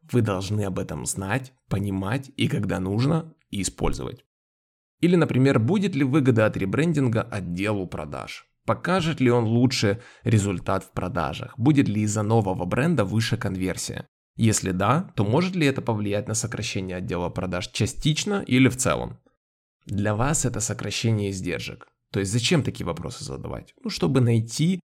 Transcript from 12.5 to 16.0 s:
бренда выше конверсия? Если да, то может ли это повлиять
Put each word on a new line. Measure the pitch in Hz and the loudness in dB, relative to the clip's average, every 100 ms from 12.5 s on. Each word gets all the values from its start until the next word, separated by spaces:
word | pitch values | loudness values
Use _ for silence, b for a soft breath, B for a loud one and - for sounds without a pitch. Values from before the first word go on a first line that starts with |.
| 87 90 | -2 -2
бренда | 101 156 165 95 | 0 2 2 2
выше | 107 113 107 | 0 0 -2
конверсия? | 104 92 92 - - 98 - _ _ - | -2 -2 -4 -4 -6 -8 -12 _ _ 0
Если | 113 104 92 | 2 2 0
да, | 90 101 143 196 - | 0 2 2 0 -2
то | |
может | 101 131 185 180 | 2 2 0 2
ли | 143 | 0
это | 131 | 0
повлиять | - 107 | -2 -2